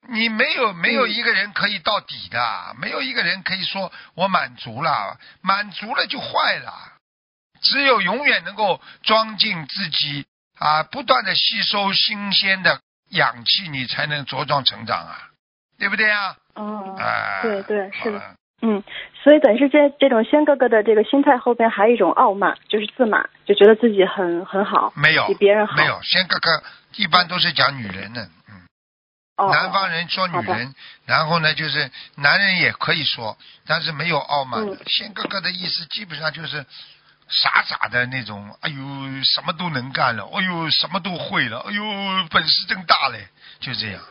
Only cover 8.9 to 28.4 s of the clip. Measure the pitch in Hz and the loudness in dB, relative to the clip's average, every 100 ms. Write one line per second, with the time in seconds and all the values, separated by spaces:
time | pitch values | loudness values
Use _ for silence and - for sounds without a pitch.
8.9 | - - 220 220 208 220 180 147 - 196 | -10 0 0 0 -2 -2 -2 -8 -8 -6
9.9 | 143 147 143 139 _ _ _ 147 156 156 | -4 -4 -6 -8 _ _ _ 0 0 -2
10.9 | 254 247 254 202 175 - 220 190 208 196 | -8 0 0 2 0 0 -2 -2 -2 0
11.9 | 185 - 214 202 180 196 190 175 143 _ | 0 -2 -4 -2 0 0 0 2 0 _
12.9 | _ _ 185 139 120 113 - 185 139 123 | _ _ 0 0 0 -2 -2 -2 -8 -6
13.9 | - 147 147 135 131 143 143 123 107 113 | -4 -4 -4 -6 -6 0 0 0 -4 -4
14.9 | 95 82 85 - _ _ _ _ _ 202 | -4 -4 -14 -16 _ _ _ _ _ -4
15.9 | 202 214 208 190 - _ - 208 214 190 | 0 0 0 -2 -8 _ -12 -8 -8 -10
16.9 | 190 - 113 107 196 220 202 196 214 196 | -6 -4 -2 -2 -4 -2 -4 -2 -4 -4
17.9 | - 233 202 202 196 _ _ 226 208 - | -6 -6 -8 -12 -20 _ _ 0 0 -4
18.9 | - - - - 302 277 214 285 302 285 | -16 -16 2 8 8 8 6 4 6 4
19.9 | 277 277 240 220 294 302 285 247 226 214 | 6 4 4 4 4 4 4 4 4 4
20.9 | 214 214 277 285 254 247 233 226 226 208 | 4 4 4 6 4 4 2 2 4 4
21.9 | 240 180 - 254 202 185 - _ 214 208 | 6 4 6 4 4 0 0 _ -4 -4
22.9 | - 240 196 - _ - 202 202 220 233 | 0 2 2 0 _ 0 8 10 10 6
23.9 | 202 175 - 180 170 190 196 202 202 - | 4 2 2 -2 -2 -4 -2 2 2 0
24.9 | - 147 156 117 196 202 208 214 139 151 | 2 4 4 2 4 6 6 2 2 0
25.9 | 98 - 175 180 185 165 160 - - _ | 0 -2 0 0 0 2 0 -2 -20 _
26.9 | - 196 180 175 175 175 160 131 139 110 | -6 2 4 4 0 -2 2 0 0 -8
27.9 | 95 98 117 98 _ | -8 -10 -10 -12 _